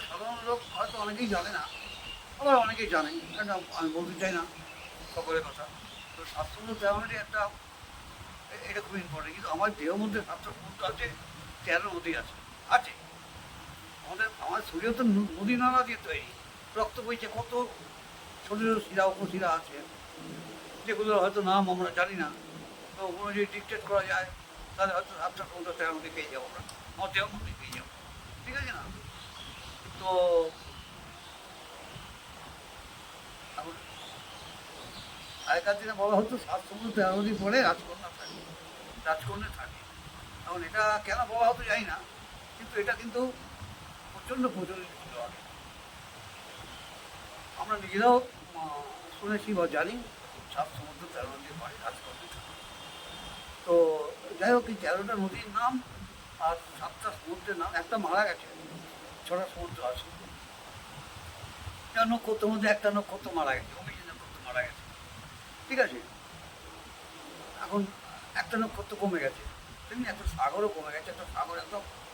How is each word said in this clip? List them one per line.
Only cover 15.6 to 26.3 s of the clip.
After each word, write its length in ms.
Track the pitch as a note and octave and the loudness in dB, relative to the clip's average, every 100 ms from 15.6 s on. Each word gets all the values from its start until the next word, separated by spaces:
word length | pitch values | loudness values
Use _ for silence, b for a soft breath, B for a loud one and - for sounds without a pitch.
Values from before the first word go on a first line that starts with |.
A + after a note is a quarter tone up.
| B3+ B3+ | 8 8
দিয়ে 140 | B3 A3+ | 6 0
তৈরি, 240 | E3 D3 - - - - - G#3+ | -2 -4 -4 -12 -14 -16 -6 0
রক্ত 240 | G#3+ B3 | 0 0
বইছে, 280 | A3+ A#3 A3 | -2 -2 -2
কত 400 | A3 A#3 A#3+ A#3+ - - - - - - - | -4 -2 0 0 -4 -14 -14 -16 -14 -14 -12
ছোটো 160 | - G#3 | -4 2
ছোটো 200 | A3+ G#3+ | 6 4
শিরা, 260 | - G3 F#3+ | 2 6 6
উপশিরা 440 | F#3 F#3+ F#3 F3+ | 6 0 2 4
আছে, 320 | E3 - C#3+ - - - - D#3+ D#3+ E3 - - - G#3 | 4 0 -10 -12 -12 -14 -12 -10 -10 -10 -12 -12 -8 0
যেগুলো 340 | G3+ G#3+ G#3 | 2 6 8
হয়তো 220 | F#3 G3+ | 8 6
নাম 280 | F#3 G3 F#3+ | 6 8 8
আমরা 220 | F3+ F3+ | 4 2
জানি 240 | F3 F#3 F#3+ | 4 2 2
না। 160 | D3+ D3+ - D#3+ - - - - | -2 -4 -12 -12 -12 -14 -12 -6
তো 120 | F#3+ | -4
ওগুলো 240 | F3 G3+ | -2 0
যদি 160 | G3+ G3+ | 2 2
ডিকটেট 340 | G3+ - A3 G3+ | 0 -6 -6 4
করা 160 | G3 | 4
যায়, 220 | F#3+ F#3 F#3 - - - - - | 4 2 0 -6 -12 -14 -8 2
তাহলে 180 | F#3+ | 4
হয়তো 200 | F3 - D#3+ | 4 0 -2
সাতটা 260 | E3+ F#3 E3+ | -4 -2 -8
সমুদ্র 220 | F3 F3 | -6 -4
তেরো 220 | E3+ E3 | 0 0
নদী 160 | D#3+ D#3 D#3 | 0 -4 -6
পেয়ে 160 | D3+ | -4